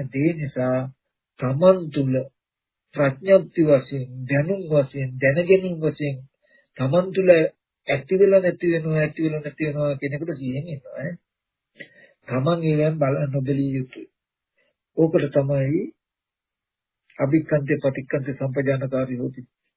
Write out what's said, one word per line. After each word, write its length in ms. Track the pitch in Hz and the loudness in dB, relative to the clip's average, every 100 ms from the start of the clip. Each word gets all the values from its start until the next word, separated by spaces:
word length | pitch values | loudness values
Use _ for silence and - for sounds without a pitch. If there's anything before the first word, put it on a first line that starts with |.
| 135 | -6
දේ 240 | 135 156 | 0 0
නිසා 460 | 165 143 131 127 127 131 - _ _ _ - | 0 -6 -4 -2 -2 -4 -10 _ _ _ -6
තමන් 380 | 127 135 185 190 160 | -4 4 6 4 2
තුල 280 | 147 135 131 131 _ _ _ _ _ _ | -2 0 0 -4 _ _ _ _ _ _
ප්‍රඥප්ති 680 | - 139 131 190 190 156 - | 0 0 0 6 6 4 0
වශයෙන්, 440 | 156 139 131 135 127 127 | 4 4 2 -8 -8 -10
දැනුම් 380 | 127 139 156 196 | -2 -2 0 -4
වශයෙන්, 440 | 170 151 135 139 131 | 0 0 0 -2 -8
දැනගැනීම් 640 | 127 135 147 175 190 185 165 | -2 0 2 4 2 2 -4
වශයෙන් 380 | 156 151 147 131 131 _ _ _ _ - | -4 -4 -6 -6 -12 _ _ _ _ -6
තමන් 280 | 131 170 190 | 0 0 0
තුල 220 | 185 185 | 2 6
ඇති 840 | 165 156 - _ _ - - - 185 | 6 6 -2 _ _ -6 -4 0 4
වෙලා 240 | 196 196 | 6 6
නැති 260 | 180 170 175 | 4 -2 0
වෙනවා, 300 | 165 156 156 | 0 0 -2
ඇති 220 | 151 - | -2 -2
වෙලා 200 | 160 151 | -4 -4
නැති 220 | 151 - | -8 -8
වෙනවා 280 | 151 147 147 | -6 -4 -4
කියන 200 | 139 143 | -4 -6
එකට 180 | 143 165 | -6 -8
සිහියෙන් 340 | 135 131 131 175 | -8 -8 -8 -8
ඉන්නවා 300 | 143 - - | -12 -14 -10
ඈ. 160 | 151 175 _ _ _ _ _ - - _ - _ - | -10 -10 _ _ _ _ _ -20 -20 _ -20 _ -8
තමන් 320 | 131 143 170 | -4 -2 0
ඒවෙන් 320 | 160 151 156 156 | 0 2 0 0
බල 200 | 135 143 143 | -2 0 -2
නොබලිය 440 | 139 131 139 139 | -4 -2 -2 -2
යුතුයි. 380 | 135 127 113 101 _ _ _ _ _ _ _ _ - | -4 -8 -12 -20 _ _ _ _ _ _ _ _ 0
ඕකට 280 | 160 165 143 | 2 2 0
තමයි 520 | 143 139 139 135 160 247 - _ _ _ _ _ _ _ _ _ _ _ - | 0 0 0 0 -2 -4 -12 _ _ _ _ _ _ _ _ _ _ _ -4
අභික්ඛන්තේ 600 | 139 160 156 151 139 143 | 0 0 2 -2 0 -2
පටික්ඛන්තේ 560 | 139 131 131 151 135 | -2 -4 -4 -6 -6
සම්පජානකාරී 840 | 135 135 131 135 131 131 131 127 123 | -6 -4 -2 -2 -2 -2 -4 -4 -4
හොති. 240 | 127 127 - _ _ | -6 -8 -18 _ _